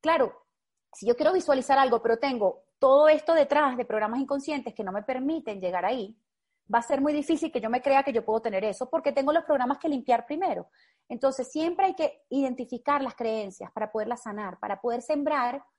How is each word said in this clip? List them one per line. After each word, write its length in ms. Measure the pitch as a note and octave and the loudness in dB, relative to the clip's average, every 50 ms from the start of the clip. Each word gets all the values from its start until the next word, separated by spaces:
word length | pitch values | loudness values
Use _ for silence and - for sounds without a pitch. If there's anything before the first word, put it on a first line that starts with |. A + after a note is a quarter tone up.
Claro, 460 | - D4+ E4 D#4+ C4 G#3 - - _ _ _ _ _ _ _ _ _ _ - | 2 2 2 2 2 0 -2 -10 _ _ _ _ _ _ _ _ _ _ -20
si 120 | - - | -8 0
yo 100 | G#3 A#3+ | 0 0
quiero 160 | A#3+ D4+ D4+ F#4 | 2 2 2 2
visualizar 460 | F#4 - - C#4+ C4 B3+ - C#4 C4+ | 2 2 2 0 0 4 2 4 4
algo, 200 | C4+ C4 A#3+ A3+ | 6 4 4 2
pero 180 | A3+ A#3 A3+ A3+ | 2 2 0 2
tengo 440 | C#4+ C#4 C4 A#3 G#3 F#3 F3 - _ _ _ _ | 2 -2 -2 0 0 0 0 -2 _ _ _ _
todo 300 | - C4 C4+ C#4 D4+ D4+ | 4 6 8 8 8 8
esto 260 | D#4 D4 D4+ - E4 | 6 4 4 2 4
detrás 420 | E4 C#4+ - C#4+ D4 D4+ C#4 B3+ | 4 4 4 4 2 2 2 0
de 80 | A#3+ A#3+ | -2 -6
programas 360 | - - G#3+ G#3+ G#3 A3+ B3+ | -4 -2 -2 -2 -2 -2 -4
inconscientes 520 | C#4 C4+ C#4 C#4 C#4 - D4+ C#4 A#3 A#3 G#3+ | -4 -2 -4 -4 -4 -4 -6 -6 -6 -10 -10
que 100 | _ G#3+ | _ -8
no 80 | F#3+ F#3 | -6 -6
me 100 | G#3 G#3 | -8 -6
permiten 580 | - C4 C4 C4 C#4 D#4+ D#4+ - A3+ G#3 G3 | -4 -6 -4 -2 -4 -4 -4 -6 -8 -10 -6
llegar 240 | F#3 F3+ F3+ F3+ F3 | -4 -4 -2 -2 -2
ahí, 320 | F#3+ B3 C4 G3+ G3+ A3+ _ _ _ _ _ _ _ _ _ _ _ G#3 | -2 -2 -4 -6 -10 -12 _ _ _ _ _ _ _ _ _ _ _ -2
va 60 | A#3 | -2
a 40 | A#3 | 0
ser 180 | - - C4+ | 2 0 0
muy 120 | C4+ D4 D4+ | 2 0 0
difícil 380 | D4 C#4+ - E4 - - D#4+ | -2 0 0 -2 -2 -2 -4
que 100 | - A#3+ | -4 -4
yo 80 | G3+ A3 | -4 -2
me 120 | A#3 B3+ B3 | -4 -2 0
crea 200 | C#4+ C4+ C4+ C#4 | 4 2 4 2
que 80 | C#4+ A#3+ | 2 -2
yo 120 | A3+ A3 | -2 0
puedo 160 | - A3 A3+ | 0 -2 -2
tener 240 | A3 A#3 G3+ F#3+ F#3+ | -2 -2 -2 -2 -2
eso, 240 | G#3+ F#3+ - B3+ B3+ | -2 -4 -4 -8 -4
porque 240 | - E4 D#4+ D4 C#4 | -4 -2 -2 0 0
tengo 200 | C#4 C4+ C4+ D4+ | 0 0 2 2
los 120 | E4 D#4+ | 2 2
programas 340 | D#4+ D4+ C4+ B3 B3 C#4 C#4 | 2 0 0 2 0 -2 -2
que 100 | - E4 | -2 -4
limpiar 380 | D4 C4 A3+ - B3 A#3 A#3 | -4 -4 0 0 0 0 0
primero. 420 | - D4 D#4 F#4+ F4+ A#3 F3+ E3+ _ _ _ _ _ _ _ _ _ | -4 -6 -4 -2 -2 -2 -4 -8 _ _ _ _ _ _ _ _ _
Entonces, 420 | A#3+ A#3 - C4+ C4 C4+ B3 A#3 | -10 -2 0 0 0 0 -8 -6
siempre 360 | - D4+ D#4 E4+ F4 E4+ G4 | -4 -4 -2 -2 0 0 0
hay 80 | F#4+ F#4+ | 0 0
que 280 | F#4+ D#4+ D4 - _ _ _ | 0 -4 -4 -4 _ _ _
identificar 720 | - C4+ C#4 C4 B3+ B3+ B3+ - - A#3+ _ - C#4+ D4 C4+ | -2 -2 -2 -2 -2 -6 -8 -10 -10 -8 _ -2 0 0 -2
las 120 | B3+ A3 | -4 -8
creencias 560 | _ A#3+ A3+ A3 A3 G#3+ G3+ F#3+ - G3 F#3 _ | _ -6 -4 -4 -4 -6 -8 -10 -14 -18 -14 _
para 180 | - G#3+ G#3+ | -8 -8 -4
poderlas 320 | - A3 G#3+ A#3+ A#3+ A#3 - | -4 -6 -4 -4 -6 -8 -8
sanar, 360 | A3+ G3+ G#3 G#3+ F#3+ F3+ - | -10 -10 -8 -10 -10 -10 -10
para 220 | - G#3 G3+ G3 | -8 -8 -8 -4
poder 220 | - A#3+ A#3 A#3+ A#3+ | -4 -4 -4 -4 -4
sembrar 600 | - D#4 D4 C#4+ D4+ D#4 C#4 B3 A#3+ B3 C#4 - _ _ | -2 -2 -2 0 0 0 0 0 -2 -4 -6 -12 _ _